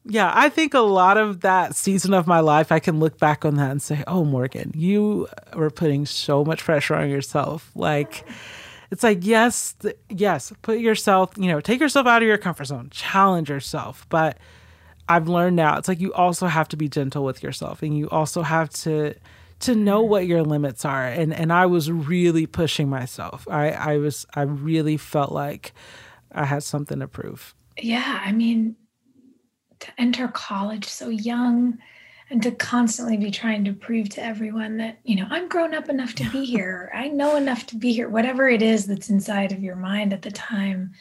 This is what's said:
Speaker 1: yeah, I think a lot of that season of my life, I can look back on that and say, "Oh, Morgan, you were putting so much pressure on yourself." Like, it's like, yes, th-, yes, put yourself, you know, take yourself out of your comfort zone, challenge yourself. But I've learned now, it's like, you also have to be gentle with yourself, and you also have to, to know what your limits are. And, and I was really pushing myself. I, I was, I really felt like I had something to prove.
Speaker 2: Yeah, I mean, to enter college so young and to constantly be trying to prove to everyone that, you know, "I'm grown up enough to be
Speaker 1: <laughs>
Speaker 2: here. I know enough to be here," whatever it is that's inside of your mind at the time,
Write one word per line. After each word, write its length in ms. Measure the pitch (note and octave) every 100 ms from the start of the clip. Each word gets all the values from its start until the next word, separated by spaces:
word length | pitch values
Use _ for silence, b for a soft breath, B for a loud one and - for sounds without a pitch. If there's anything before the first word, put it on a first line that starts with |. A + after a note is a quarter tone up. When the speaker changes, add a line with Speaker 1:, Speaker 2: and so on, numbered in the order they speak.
| -
Speaker 1:
yeah, 260 | G#3+ F3+
I 160 | A3 C#4+
think 240 | C#4+ D#4
a 60 | C4+
lot 380 | G#3+ F#3+ F3+ G#3
of 240 | G#3+ F#3
that 340 | G3 F#3 E3+ -
season 380 | - F#3+ F#3
of 120 | F#3+ E3+
my 120 | E3+
life, 320 | D#3 D3 D#3
I 80 | D#3+
can 200 | F#3 D#3
look 180 | D#3+ -
back 260 | D#3 D3 D#3
on 100 | D3
that 140 | C#3
and 100 | C#3+
say, 220 | - D3 -
"Oh, 180 | F3+ D3+
Morgan, 460 | C3 B2+ - - D#3
you 520 | F3 G3+ G#3 G3+ - - - -
were 140 | D#3
putting 360 | D3+ E3 C#3 D3
so 360 | - - C#3+
much 200 | D3 D#3+
pressure 320 | - D3+ - D#3+
on 140 | D3
yourself." 640 | C#3 C3+ D3 C#3+ D#3 - F3
Like, 520 | F3 D3 D3 - - B B B B B B
it's 120 | F#3+
like, 160 | A#3 F#3+
yes, 520 | F#3+ A3+ A#3+ - - -
th-, 140 | G#3 - _
yes, 420 | F#3+ G3+ D3+ - G#3+
put 160 | - A3+
yourself, 520 | A3+ G#3+ - F#3+ F#3 -
you 100 | F#3
know, 120 | D3+
take 180 | E3+ B3+
yourself 280 | D4 C#4 B3
out 140 | A#3
of 40 | A3+
your 100 | G#3
comfort 280 | F#3 D#3+ C3+
zone, 240 | C3+ C3
challenge 580 | - - G3 G3 F3 C#3+
yourself. 560 | C#3 - D3+ G2+ - -
But 280 | E3 D#3+ - b b b b b b -
I've 200 | E3+ D#3+
learned 280 | F3 F3+ F3
now, 220 | D#3 D3
it's 100 | D3+
like, 120 | F3
you 140 | F#3
also 340 | - F3+ E3+ F#3
have 200 | D#3+ D#3
to 80 | D3+
be 100 | D3+
gentle 340 | D3+ C3+ C#3+
with 180 | C3+ C3
yourself, 380 | C3+ C3 - -
and 140 | D#3 D3+
you 120 | D3+
also 320 | D#3+ D3+ F3
have 280 | D#3+ E3 D#3 -
to, 300 | D#3+ D#3 D3+ - b b b -
to 140 | - A3+
know 260 | G3+ G3+
what 260 | A3+ G#3 F3+
your 160 | E3+
limits 400 | D#3 D3+ C#3+ A#2+ D3+
are. 200 | C#3 B2+
And, 260 | A#2+ D#3
and 180 | D#3 E3
I 120 | F3 F#3
was 240 | F3 D3+
really 540 | E3+ C#3+ F3+ F3 E3 D#3+
pushing 420 | - D#3+ - C#3
myself. 580 | C3+ B2+ - - - -
I, 220 | D3+ D3
I 260 | - D#3 D3+
was, 280 | D3 C#3 - -
I 60 |
really 560 | C#3+ C#3+ D3+ D#3+ D3+ D3+
felt 340 | - D3+ C#3
like 420 | D3 C#3+ - - B B B B B _
I 100 | - C#3+
had 180 | C#3+
something 360 | - D3 D3 C#3
to 80 | C3+
prove. 480 | - - - - _ _ -
Speaker 2:
Yeah, 440 | A3+ A#3 C4+ G3
I 80 | G3
mean, 420 | A3 A#3 A3+ A3 - _ _ _ _ _ _ _ _ _ _
to 80 | - -
enter 280 | A#3+ A#3+ B3+
college 560 | - - G3 G3+ A3 -
so 240 | - B3
young 680 | A3 A3+ A#3+ B3 A#3+ B3 A#3 B B B B _
and 120 | B3
to 80 | A#3+
constantly 640 | A#3+ - B3 A#3 - A#3+ G#3+
be 120 | G#3
trying 340 | G3 A3+ G#3+ G3+
to 80 |
prove 360 | G3 - A#3 G3+
to 140 | -
everyone 540 | A#3 G#3+ A3 A3 A3 A3
that, 200 | A3+ A3+
you 120 | B3+ F#3+
know, 120 | G3
"I'm 180 | D#4+ F4+
grown 280 | F4+ E4 D#4
up 140 | -
enough 260 | C#4 A#3+ -
to 140 | A3+
be 120 | C4+ C4+
Speaker 1:
<laughs> 100 | A3+
Speaker 2:
here. 360 | F#3 F#3 F#3
I 140 | - C#4
know 260 | C#4+ C#4+ D4
enough 320 | C4+ A#3+ -
to 100 | A3+
be 160 | B3
here," 160 | A3+ A#3
whatever 400 | A3 A#3 B3+ C4+
it 120 | A3+
is 240 | A3 A3 G3
that's 220 | G3 -
inside 420 | G3 G3+ G3+ F#3+
of 100 | F#3+
your 140 | F#3+ F3+
mind 360 | F#3 G3+ G3+
at 120 | G3
the 80 | G#3+
time, 600 | G3+ - G#3 G3 F#3 F#3 B